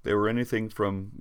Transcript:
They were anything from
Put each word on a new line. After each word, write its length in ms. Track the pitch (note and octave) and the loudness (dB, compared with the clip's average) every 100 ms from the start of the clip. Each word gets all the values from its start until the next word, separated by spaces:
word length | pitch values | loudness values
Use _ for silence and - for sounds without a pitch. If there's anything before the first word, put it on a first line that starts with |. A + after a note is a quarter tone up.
They 100 | - | 0
were 140 | G#2 G#2+ | 2 4
anything 400 | A#2 B2 A2+ A2 | 2 0 -2 -2
from 420 | - G2+ G2 G2 - | -2 0 0 -6 -8